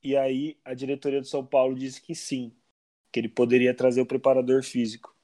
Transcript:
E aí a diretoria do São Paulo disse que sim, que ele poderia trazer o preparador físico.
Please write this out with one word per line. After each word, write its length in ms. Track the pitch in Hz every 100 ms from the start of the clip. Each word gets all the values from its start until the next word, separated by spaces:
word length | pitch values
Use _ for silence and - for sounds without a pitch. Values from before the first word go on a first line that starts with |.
E 140 | 139 139
aí 400 | 135 131 151 151
a 100 | -
diretoria 460 | 127 131 143 143 139
do 60 | 135
São 180 | 143
Paulo 300 | 131 139 131
disse 260 | 131 131 127
que 140 | _
sim, 380 | 165 - 131 120 _ _ _ _ _ _
que 80 | -
ele 80 | 113
poderia 460 | - 120 123 123
trazer 260 | 120 127 123
o 60 | 123
preparador 580 | 135 135 131 127 131
físico. 500 | 127 127 117 117 - _